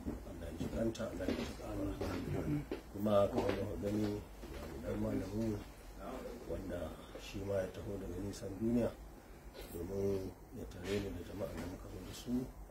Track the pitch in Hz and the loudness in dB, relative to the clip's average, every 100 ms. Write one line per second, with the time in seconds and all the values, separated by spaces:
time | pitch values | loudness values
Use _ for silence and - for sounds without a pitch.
0 | - - - - 82 80 - 110 113 110 | -2 -4 -6 -6 -6 -2 0 2 2 2
1 | 110 87 92 - - - 110 101 98 98 | -2 0 0 2 -2 -4 -4 -2 0 0
2 | - 90 - 95 80 104 - - - 101 | 0 0 0 0 2 2 0 -4 -4 0
3 | 107 101 101 120 98 98 101 87 101 104 | 8 8 8 6 4 2 0 0 2 4
4 | 104 104 - - - - - - - 104 | 4 2 -4 -10 -8 -6 -6 -4 -2 0
5 | 110 104 95 104 113 104 - - - - | 2 0 0 2 2 2 -4 -12 -12 -10
6 | 98 - 85 - - 95 92 87 80 - | -6 -6 -6 -6 -4 -2 -2 -2 -2 -6
7 | - - - 101 98 98 92 104 104 98 | -10 -10 -6 -4 2 2 2 -2 -4 -2
8 | 95 90 101 101 101 95 113 120 113 - | -2 -2 -2 -4 -6 2 6 6 6 2
9 | - - - - - - - 87 87 98 | -10 -14 -16 -14 -14 -12 -8 -4 -2 2
10 | 98 98 95 - - - 80 92 90 101 | 4 4 0 -6 -10 -8 -8 -6 0 2
11 | 98 87 85 92 95 85 85 92 - 95 | 2 -2 -6 -2 -2 -2 -4 -6 -8 -8
12 | 87 - 120 123 131 - - | -8 -6 0 2 2 -6 -12